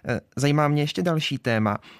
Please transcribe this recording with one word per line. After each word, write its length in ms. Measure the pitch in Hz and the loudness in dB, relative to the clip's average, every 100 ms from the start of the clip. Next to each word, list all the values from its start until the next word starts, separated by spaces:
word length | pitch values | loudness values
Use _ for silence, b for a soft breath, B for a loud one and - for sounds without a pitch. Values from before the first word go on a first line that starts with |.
| - | -6
Eh, 140 | 120 - - | -6 -6 -2
zajímá 320 | 143 147 147 | 0 2 2
mě 140 | 147 | 2
ještě 200 | 147 - | 0 -2
další 360 | 175 160 - 135 | -2 -2 -2 -4
téma. 400 | - 113 107 101 B B | 0 0 0 -2 B B